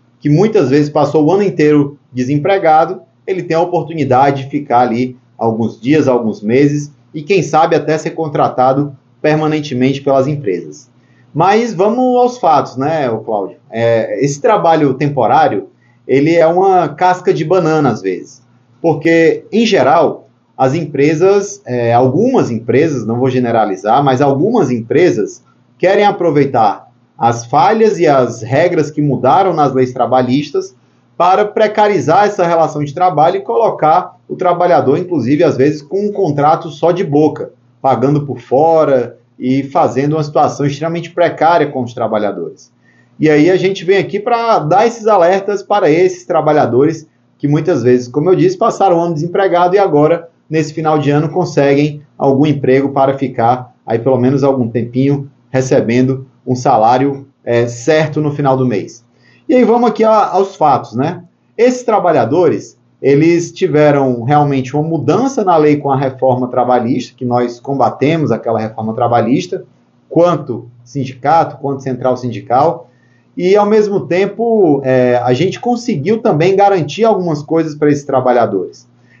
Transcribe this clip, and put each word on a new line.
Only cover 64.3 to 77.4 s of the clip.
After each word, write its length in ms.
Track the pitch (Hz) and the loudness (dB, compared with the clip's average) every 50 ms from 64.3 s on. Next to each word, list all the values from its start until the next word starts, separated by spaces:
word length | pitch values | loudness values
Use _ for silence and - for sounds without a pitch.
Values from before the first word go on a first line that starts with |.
| 147 147 - 147 139 131 127 123 143 | 2 2 2 0 -2 -4 -4 -4 -4
uma 80 | 151 | -4
mudança 640 | 151 160 165 151 120 135 165 214 269 262 269 247 202 | -2 -2 -4 -4 -2 0 0 0 0 -2 -2 -2 0
na 100 | 185 170 156 | 2 2 4
lei 180 | 151 151 147 | 4 4 2
com 160 | 147 143 139 | 2 0 -2
a 60 | 135 135 | -2 -2
reforma 500 | 143 131 123 - 139 131 123 127 127 123 | -2 -4 -4 -2 0 0 0 0 -2 -2
trabalhista, 640 | 127 127 123 123 123 123 110 120 151 - - - _ | -2 -2 0 2 2 0 0 0 -4 -4 -6 -10 _
que 120 | - 127 | -8 -6
nós 340 | 120 120 123 123 120 - - | -2 -2 -2 -2 -2 -6 -10
combatemos 720 | - 135 139 131 117 107 - - 131 147 165 160 147 113 | -8 -6 -2 -2 -2 -2 -2 -2 -2 0 0 0 0 -2
aquela 260 | 113 110 - 117 110 107 | -2 -2 -2 -4 -4 -4
reforma 360 | 110 110 - 113 107 110 110 | -4 -6 -8 -8 -8 -6 -4
trabalhista, 720 | 120 120 113 120 117 110 113 139 180 - - 147 127 - _ _ _ _ _ _ _ _ - | -4 -2 0 0 0 0 0 -2 -2 -4 -6 -10 -10 -12 _ _ _ _ _ _ _ _ -4
quanto 640 | - 160 175 175 165 147 - - 113 110 - - - - | 0 0 2 2 0 -2 -4 -8 -10 -10 -12 -16 -20 -20
sindicato, 760 | - - - 143 123 - - - - 143 160 165 147 - - - | -18 -12 -8 -8 -8 -8 -8 -6 -2 2 2 2 2 0 -4 -10
quanto 240 | 143 139 139 135 | -8 -8 -8 -6
central 340 | - 135 123 - - 127 127 | -6 -8 -6 -4 -2 -2 -2
sindical, 720 | 123 127 120 104 101 - - 120 131 151 170 170 - - _ _ _ _ _ _ _ _ _ - | -2 -6 -8 -8 -8 -4 -2 0 2 2 0 -2 -4 -12 _ _ _ _ _ _ _ _ _ -8
e 180 | 175 175 185 196 | -4 0 2 2
ao 120 | 208 208 | 2 4
mesmo 400 | 208 220 220 208 202 202 170 143 | 4 2 2 2 2 -2 -4 -4
tempo, 720 | 143 170 185 202 190 - 220 233 233 226 214 185 156 143 139 | -2 -2 -2 -2 -2 -4 -4 -2 0 2 2 2 2 2 0
é, 380 | 131 131 131 127 127 123 123 120 | 0 0 2 2 2 2 2 0
a 120 | 120 127 123 | 0 0 0
gente 260 | 123 175 190 - - | 0 0 -2 -4 -4
conseguiu 640 | - 240 240 233 - 247 196 143 131 196 226 226 | -4 -4 -4 -4 -4 -4 -4 -4 -2 -2 -2 0
também 340 | - 220 165 147 170 190 190 | 0 0 0 2 2 2 2
garantir 480 | 196 202 202 196 180 147 147 - 196 226 | 4 2 2 2 0 -2 -4 -2 0 0
algumas 380 | 226 208 180 180 170 151 147 | 0 0 0 -2 -4 -4 -4